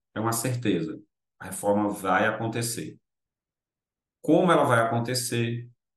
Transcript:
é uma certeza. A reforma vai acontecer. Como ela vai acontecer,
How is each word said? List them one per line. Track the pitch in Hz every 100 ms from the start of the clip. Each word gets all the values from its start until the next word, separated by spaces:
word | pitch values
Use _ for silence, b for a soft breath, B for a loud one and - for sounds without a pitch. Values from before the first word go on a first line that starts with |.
| _
é | 110
uma | 113
certeza. | - 131 123 107 87 78 - - _ _ _
A | 90
reforma | - 101 101 104
vai | 92 95 95 110
acontecer. | 107 113 117 117 - 78 - _ _ _ _ _ _ _ _ _ _ _ _
Como | - 170 180
ela | 160
vai | 127 117
acontecer, | 117 120 117 127 - 120 117 120 - _ _